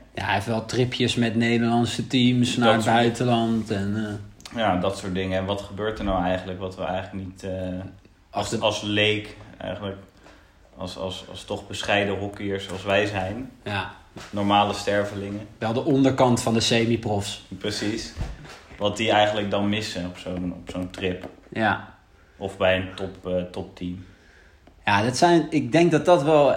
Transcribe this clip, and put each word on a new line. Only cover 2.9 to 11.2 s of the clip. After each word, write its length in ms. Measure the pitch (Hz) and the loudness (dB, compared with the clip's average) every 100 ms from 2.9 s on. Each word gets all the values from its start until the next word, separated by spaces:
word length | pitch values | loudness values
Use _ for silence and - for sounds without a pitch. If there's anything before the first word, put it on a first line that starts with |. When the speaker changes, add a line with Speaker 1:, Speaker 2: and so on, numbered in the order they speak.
Speaker 1:
buitenland 760 | 117 120 110 123 117 113 113 104 | 4 4 2 2 2 2 0 0
en, 260 | 98 101 107 107 | -2 -2 -2 -4
eh, 60 | 104 - - - 117 | -8 -12 -18 -10 -2
Speaker 2:
Ja, 200 | 107 90 | 0 2
dat 220 | 98 98 | 0 -2
soort 160 | 101 | -4
dingen. 240 | 92 95 95 | -4 -2 -2
En 60 | |
wat 160 | 95 101 | -2 -4
gebeurt 380 | - 98 107 113 | -6 -6 -6 -4
er 60 | |
nou 200 | 104 92 | -2 0
eigenlijk, 340 | 90 92 95 90 | 0 -2 -4 -8
wat 160 | 92 92 | -8 -6
we 60 | |
eigenlijk 420 | 80 92 92 98 92 | -4 -4 -6 -10 -10
niet, 160 | - | -10
eh, 80 | 95 92 92 90 98 - _ _ _ | -8 -6 -6 -6 -10 -16 _ _ _
als, 140 | 101 | -6
Speaker 1:
Achter 160 | 95 110 | -4 0
Speaker 2:
als 180 | 107 104 | 0 -2
leek 540 | 104 104 104 104 104 - - - | -2 2 2 0 -4 -16 -20 -12
eigenlijk, 380 | 98 95 101 98 - _ - - _ _ _ - | -10 -8 -8 -10 -16 _ -20 -20 _ _ _ -12
als, 200 | 90 - | -10 -6
als, 260 | 92 - | -8 -8